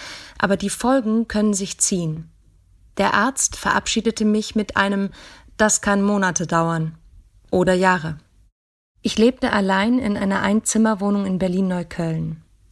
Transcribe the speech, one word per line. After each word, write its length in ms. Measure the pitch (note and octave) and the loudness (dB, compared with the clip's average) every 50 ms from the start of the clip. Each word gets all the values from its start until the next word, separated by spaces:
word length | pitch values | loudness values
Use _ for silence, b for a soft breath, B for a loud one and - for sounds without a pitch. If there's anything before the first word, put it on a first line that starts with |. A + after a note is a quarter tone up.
| B B B B B B B B | B B B B B B B B
aber 180 | - F#3+ G3 | -2 0 0
die 140 | G3 G3+ G3+ | 0 -2 -4
Folgen 580 | - - - A#3+ C4 C4+ G#3+ G#3+ G#3+ A3+ A3+ - | -4 -2 0 2 2 2 2 0 0 0 0 -2
können 260 | - G#3+ G#3+ G#3+ G#3 | -2 0 0 0 0
sich 240 | F#3 G3 F#3 - - | -2 -4 -6 -4 -2
ziehen. 500 | - - G3+ F3+ E3+ D#3+ D#3 D#3+ D#3+ - - _ _ _ _ _ _ _ _ _ - - _ | -2 0 0 0 -2 -4 -6 -8 -10 -16 -20 _ _ _ _ _ _ _ _ _ -20 -8 _
Der 180 | - G3 G3+ - | 0 0 2 2
Arzt 400 | G3+ G#3 C4 C4+ - - - - | 2 2 2 0 -2 -4 -4 -4
verabschiedete 680 | - - - - G3+ - - - A3+ - A3+ G#3+ - A3 | -4 -2 0 0 0 -2 -2 -2 -2 0 -2 0 0 2
mich 320 | G#3+ G#3+ G#3+ G#3 - - | 2 2 0 0 -2 -2
mit 200 | G#3+ G#3 - - | -4 -4 -2 0
einem 340 | G3 G3 G3 G3+ G3 G3 G3 B B B B B B B B B | 0 0 0 0 -2 -2 -4 B B B B B B B B B
„Das 240 | - G#3+ G#3+ - - | 2 2 2 2 2
kann 240 | - G#3 G3+ G3+ G3 | 0 2 2 2 2
Monate 420 | G3+ G#3 G3+ F#3+ F3+ D#3+ - F3 | 2 2 2 2 0 0 -2 -2
dauern“ 500 | - F3 E3 E3 E3 E3 E3 D#3+ D#3+ D#3+ - - - - - - _ _ _ _ - | 0 0 2 2 2 0 -2 -2 -4 -6 -10 -18 -20 -20 -20 -20 _ _ _ _ -2
oder 240 | - F#3 F3+ F3+ F#3 | 0 2 2 4 4
Jahre. 440 | F3+ F#3+ F#3 F3+ F3+ D3+ D#3+ D3+ C#3+ - _ _ _ _ _ _ _ _ _ _ _ _ _ _ _ - | 4 4 4 2 2 0 -6 -8 -10 -14 _ _ _ _ _ _ _ _ _ _ _ _ _ _ _ -6
Ich 160 | A3 - A3 | -4 2 4
lebte 340 | A3 B3 B3+ - - B3 - | 4 4 4 2 -2 -2 0
allein 460 | G#3 G3 F#3+ F#3+ F#3+ G3+ A#3 B3 B3+ | 0 0 2 2 2 2 2 0 0
in 180 | - G#3 G#3 | 0 -2 -2
einer 240 | G3+ G3+ G3 G3 F#3+ | -2 -2 -2 0 0
Einzimmerwohnung 840 | G3 G3 G#3 A3 - - - A3 A3+ A3 A3 F#3 G3+ G3+ G3+ G3+ G3 | 0 0 0 0 0 0 0 2 2 2 2 0 0 0 0 0 0
in 140 | F#3+ F#3 F3 | -2 -2 -2
Berlin-Neukölln. 1000 | F#3+ F#3 F3+ F#3+ F#3+ F#3 F#3 F3 E3+ E3+ - - E3+ E3 D#3+ D#3+ D#3+ D#3+ D#3+ E3 - _ _ _ _ _ | 0 0 0 0 0 0 -2 -4 -6 -6 -6 -6 -4 -4 -4 -4 -4 -6 -8 -10 -14 _ _ _ _ _